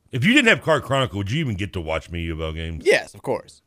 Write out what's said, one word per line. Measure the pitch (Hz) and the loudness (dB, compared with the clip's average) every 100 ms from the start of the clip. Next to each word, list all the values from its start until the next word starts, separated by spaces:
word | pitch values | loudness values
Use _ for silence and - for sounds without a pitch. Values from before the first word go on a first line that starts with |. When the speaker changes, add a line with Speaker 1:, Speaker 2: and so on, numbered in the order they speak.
| _ | _
Speaker 1:
If | 127 | 0
you | 151 | 4
didn't | 285 226 | 6 6
have | 170 | 4
Card | - 147 | 4 2
Chronicle, | - 135 127 101 | 2 0 0 -2
would | 98 | -4
you | 139 | -2
even | 139 92 | -2 -4
get | 101 | -4
to | 92 | -6
watch | 78 80 - | -4 -4 -4
me | 87 | -6
U | 82 | -6
of | 78 | -4
L | 80 | -6
games? | 80 82 82 320 | -6 -8 -4 2
Speaker 2:
Yes, | 139 85 | 0 0
of | 104 | -10
course. | - 110 - - | -6 -6 -8 -20